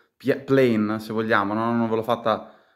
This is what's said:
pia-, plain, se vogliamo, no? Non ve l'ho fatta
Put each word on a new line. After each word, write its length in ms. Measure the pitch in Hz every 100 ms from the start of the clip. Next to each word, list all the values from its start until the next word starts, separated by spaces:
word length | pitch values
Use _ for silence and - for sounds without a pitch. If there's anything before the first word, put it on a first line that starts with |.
| _ _
pia-, 220 | 117 135
plain, 600 | - 135 127 110 104 110
se 120 | 110
vogliamo, 400 | 110 110 110 98
no? 220 | 107 117
Non 140 | 117 117
ve 80 | 113
l'ho 80 |
fatta 480 | 113 117 117 104 - - _